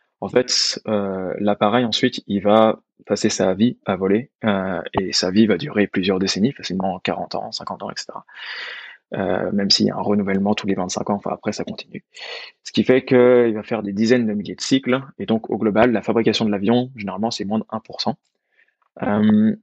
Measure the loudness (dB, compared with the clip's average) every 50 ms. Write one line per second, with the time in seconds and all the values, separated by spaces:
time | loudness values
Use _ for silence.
0 | _ _ _ -10 -6 0 0 0 2 2 0 -2 -2 -2 -4 -6 -6 -4 -2 -2
1 | -2 -2 -4 -4 -4 -4 -4 -2 0 0 0 2 2 2 2 2 0 0 0 0
2 | 0 0 -2 -2 -6 -2 -2 0 4 4 6 6 6 4 2 0 _ _ _ _
3 | -6 -4 -2 0 0 0 0 2 2 2 2 4 2 2 2 _ -4 -4 -2 0
4 | 2 2 2 2 0 -4 _ -4 -2 -2 0 0 -2 -2 -4 -6 -6 -4 -4 -4
5 | -4 -2 -2 -2 -2 0 4 4 4 4 4 0 -2 -4 0 0 0 0 0 -2
6 | 0 0 0 0 0 0 0 0 0 0 -2 -4 -8 -8 -6 -4 -4 -4 -4 -6
7 | -6 -6 -6 -6 -6 -8 -8 -8 -8 -8 -10 -10 -10 -10 -10 -10 -10 -10 -10 -10
8 | -12 -14 -14 -18 -18 _ -20 -18 -14 -14 -12 -12 -12 -12 -14 -14 -16 -18 -20 -20
9 | _ -10 -6 -4 -2 -2 -2 -2 -2 -2 -2 0 0 2 2 2 2 0 0 -2
10 | -2 0 0 0 0 0 -2 0 0 0 -2 -2 -2 -4 -2 -2 -4 -6 -4 -6
11 | -4 -4 -4 -4 -4 -6 -8 -6 -6 -8 -6 -6 -8 -10 -10 -14 -14 _ -16 -18
12 | _ _ -20 -18 -14 -14 -14 -14 -14 -18 _ _ -14 -6 -2 0 2 4 4 2
13 | 4 4 6 6 8 8 6 6 4 4 0 -2 -4 -6 -6 -4 -4 -4 -2 0
14 | 2 4 4 4 2 0 -2 -4 -6 -8 -8 -8 -2 0 0 0 2 0 -2 -2
15 | -2 -8 -12 -8 -4 -2 -2 -2 -2 -2 -4 0 0 0 4 4 4 4 4 0
16 | 0 0 2 2 4 2 2 2 0 0 0 0 2 2 2 2 0 -2 -8 -12
17 | -10 -8 -6 -4 -4 -4 -4 -4 -6 -4 -4 -4 -4 -4 -10 -10 -10 -10 -10 -6
18 | -6 -6 -6 -6 _ _ _ _ _ _ _ _ _ _ _ _ _ _ -12 -6
19 | -4 -2 0 2 4 6 6 6 4 4 2 0